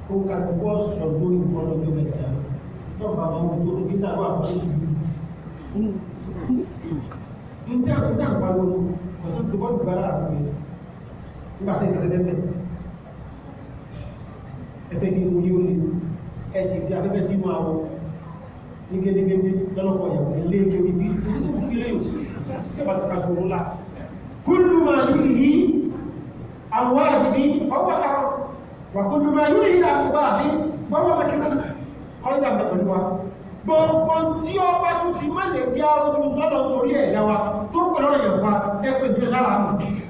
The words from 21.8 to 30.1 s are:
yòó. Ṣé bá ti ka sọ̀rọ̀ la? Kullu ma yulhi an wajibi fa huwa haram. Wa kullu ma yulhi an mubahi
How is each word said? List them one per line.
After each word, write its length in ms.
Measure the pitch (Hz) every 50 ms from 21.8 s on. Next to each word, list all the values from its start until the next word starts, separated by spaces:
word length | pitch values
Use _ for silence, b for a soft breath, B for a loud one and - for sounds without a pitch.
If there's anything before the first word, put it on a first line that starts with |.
| 240
yòó. 160 | 233 - - - - - - - - - - - - 180 - - -
Ṣé 140 | - - 294
bá 100 | 196 185
ti 120 | 185 -
ka 120 | - 180 175
sọ̀rọ̀ 300 | 170 175 175 175 180 180
la? 120 | 175 170 170 - - - - - - - - - - - - - - -
Kullu 380 | - - 349 370 359 359 349 330
ma 140 | 302 294 - 269 -
yulhi 480 | - 269 - - 262 240 233 269 294 294 - 359 - - - - - - - - - - - - - - - - - - - - -
an 180 | - - 247 247
wajibi 560 | 247 285 302 302 277 - - - - 262 285 294 285 - -
fa 100 | - -
huwa 180 | - - - -
haram. 340 | - - 285 285 277 277 277 277 262 277 277 - - - - - - - -
Wa 140 | - 196 202
kullu 260 | 202 277 294 294 294
ma 120 | 277 285 302
yulhi 340 | 302 - 392 392 392 359 349
an 160 | 349 339 285 277
mubahi 500 | 277 277